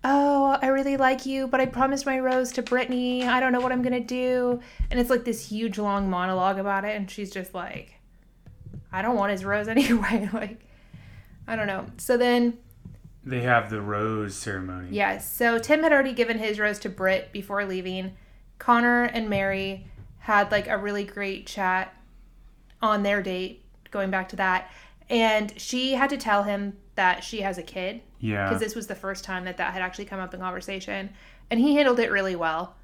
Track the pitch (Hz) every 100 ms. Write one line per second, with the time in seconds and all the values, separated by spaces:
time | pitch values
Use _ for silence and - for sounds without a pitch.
0 | 262 285 285 285 277 269 262 269 277 277
1 | 262 269 269 269 262 262 262 240 269 277
2 | 277 262 262 254 247 254 247 247 254 254
3 | 247 254 247 254 262 247 247 254 247 247
4 | 233 254 254 254 247 240 - - - 247
5 | 247 254 247 226 - 214 226 196 208 202
6 | 196 180 185 185 185 196 202 196 202 214
7 | 190 - 196 190 180 185 175 - - -
8 | _ - _ _ - - - - - 185
9 | 214 233 202 196 196 208 208 226 254 233
10 | 196 214 196 208 196 233 - - - -
11 | - - - - - 226 208 190 190 -
12 | - 240 247 240 240 233 - - - -
13 | - - 131 127 123 120 107 107 101 104
14 | 107 110 104 98 - 95 92 90 90 202
15 | 196 196 - - 240 233 233 311 320 285
16 | 269 247 233 220 220 214 208 202 208 185
17 | 190 190 - 208 202 202 196 185 185 185
18 | 190 190 - - - - - 233 240 240
19 | 240 240 220 202 196 196 190 190 - -
20 | - - - 208 202 208 - 202 208 202
21 | 196 202 196 196 - - 185 185 190 -
22 | - - - - - - - - 220 208
23 | 202 202 190 185 185 233 - - - 208
24 | 196 190 185 - 190 185 - - - -
25 | - 233 226 214 208 - - 254 262 262
26 | 269 277 226 202 202 202 202 196 - -
27 | 185 180 - 220 196 180 185 190 185 226
28 | - - 110 208 98 196 214 226 - 190
29 | 196 190 - 185 180 180 180 190 185 180
30 | 202 196 185 185 185 185 185 190 190 196
31 | 196 - - - - 226 277 285 277 240
32 | 226 196 190 175 165 160 185 -